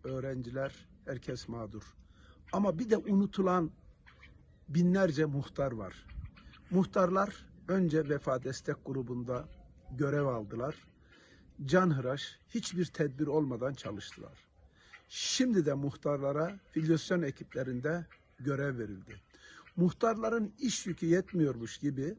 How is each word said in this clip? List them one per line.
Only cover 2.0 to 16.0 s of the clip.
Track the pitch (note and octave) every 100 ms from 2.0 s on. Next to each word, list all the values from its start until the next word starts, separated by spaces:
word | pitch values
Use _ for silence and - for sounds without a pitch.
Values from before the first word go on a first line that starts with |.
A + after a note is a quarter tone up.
| - - - - -
Ama | F#3+ G3+ E3
bir | A#3
de | G#3
unutulan | - G3 G3 - F#3 F3+ D#3 - - - - - - - - - -
binlerce | D3+ F3 F#3+ F#3 D3
muhtar | D#3 C#3 - - C#3
var. | A2+ F#2+ - - - - - - - -
Muhtarlar | F3+ F#3 G#3 F3+ F#3+ G3+ - - - -
önce | F#3+ F3 D#3 D3
Vefa | C#3+ - B2+
Destek | C3 C3 - C#3+ -
Grubu'nda | C3+ A#2+ B2 A#2+ B2 - - - - -
görev | C3 C#3+ D3
aldılar. | C#3+ A#2 G#2 A2 C3+ D#3 - _ - - - - - -
Canhıraş, | C3+ F3+ F#3 C3+ B2+ C#3 - - _
hiçbir | A3+ - F3 E3
tedbir | - D3 C3 D3+
olmadan | D#3 C#3+ A#2 C3
çalıştılar. | C3+ - G2+ - - - - _ _ - _ - - _
Şimdi | - - - B3+ G3+ D3
de |
muhtarlara | C#3 C#3+ -